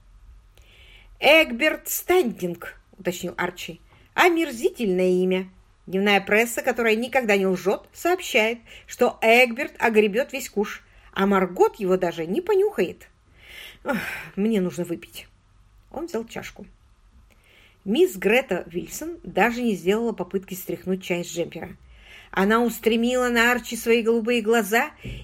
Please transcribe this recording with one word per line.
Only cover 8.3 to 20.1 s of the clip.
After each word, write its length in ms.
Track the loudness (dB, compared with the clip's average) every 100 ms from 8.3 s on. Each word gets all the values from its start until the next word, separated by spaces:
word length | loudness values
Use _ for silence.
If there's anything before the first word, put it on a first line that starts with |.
| 0 0 -2 -12 -20
что 320 | -8 0 0 2
Эгберт 540 | 4 6 6 2 -8 -2
огребёт 540 | 2 4 2 2 -4
весь 160 | -6 -6
куш, 340 | -4 -4 -6 _ -20 -8
а 120 | 0
Маргот 520 | 2 4 2 2 2 2
его 180 | 0
даже 300 | 0 0 -4
не 160 | -4 -4
понюхает. 680 | 0 2 2 0 -4 -4 -20 _ _ _ -20 -20 -20 -12
Ох, 120 | -6 -4 -6 -12 -10
мне 240 | -4 0 0
нужно 240 | -2 -4
выпить». 440 | -6 -8 -12 -20 -20 _ _ _ _ _ _
Он 160 | -12 -8
взял 180 | -8
чашку. 400 | -8 -12 -14 -18 -20 _ _ _ _ -20 -20 _ _ _ _ _
Мисс 320 | -2 2 2 2
Грета 480 | 2 2 0 -4 -4
Вильсон 520 | -10 -10 -10 -10 -12
даже 380 | -4 2 2 2
не 140 | -2
сделала 360 | -2 0 0 -2